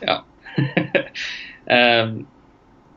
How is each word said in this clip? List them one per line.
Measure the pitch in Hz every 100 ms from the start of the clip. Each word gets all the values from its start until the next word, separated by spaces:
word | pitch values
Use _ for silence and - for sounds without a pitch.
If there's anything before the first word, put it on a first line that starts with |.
ja. | - - - _ - -
<laughs> | 135 - - - - - - - - - -
Ehm, | 123 120 117 113 110 - _ _ _ _ _ _